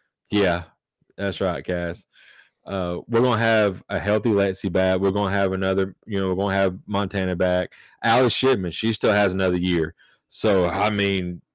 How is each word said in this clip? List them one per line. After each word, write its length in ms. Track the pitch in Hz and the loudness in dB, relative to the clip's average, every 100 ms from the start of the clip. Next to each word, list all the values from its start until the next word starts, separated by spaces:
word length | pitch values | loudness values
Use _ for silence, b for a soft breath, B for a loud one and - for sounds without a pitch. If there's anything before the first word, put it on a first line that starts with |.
| _ _ _ | _ _ _
yeah, 340 | 104 95 87 85 _ _ _ _ - | 2 2 0 -6 _ _ _ _ -8
that's 220 | 98 90 | -6 -4
right, 220 | 98 80 | -4 -4
Cass. 420 | - 87 85 87 - b b b b _ - | -4 -4 -4 -8 -16 b b b b _ -8
Uh, 340 | 98 90 87 - | -6 -4 -6 -2
we're 140 | 117 | 2
gonna 200 | 127 110 | 2 2
have 420 | 113 113 104 92 - | 2 4 2 -2 -6
a 100 | 92 | -4
healthy 300 | 95 104 113 | 0 0 2
Lexi 420 | 101 98 92 98 | 2 0 -2 -2
back. 300 | 87 92 92 | 0 2 2
We're 100 | 98 | 0
gonna 240 | 98 101 98 | 0 0 0
have 160 | 98 | 0
another, 460 | 95 95 95 95 - - | 0 0 0 -2 -6 -8
you 120 | 98 | -4
know, 100 | 95 | -2
we're 120 | 92 | -2
gonna 140 | 101 98 | 0 0
have 220 | 98 92 - | 0 -2 -6
Montana 500 | 101 98 101 92 87 | -4 -2 -2 -2 0
back. 380 | 92 90 90 B B B | 0 0 -2 B B B
Allie 260 | 117 120 131 | 0 2 2
Shipman, 420 | - 131 120 90 | 2 0 0 -2
she 220 | 82 113 | -4 -4
still 180 | 107 117 | 0 2
has 220 | 104 101 | 2 2
another 240 | 92 92 90 | 2 0 0
year. 380 | 90 87 80 b b b _ | 0 0 -2 b b b _
So, 400 | - 110 98 87 | -4 2 2 2
I 200 | 90 104 | 0 0
mean, 520 | 104 101 98 90 87 - | 0 0 0 -4 -8 -14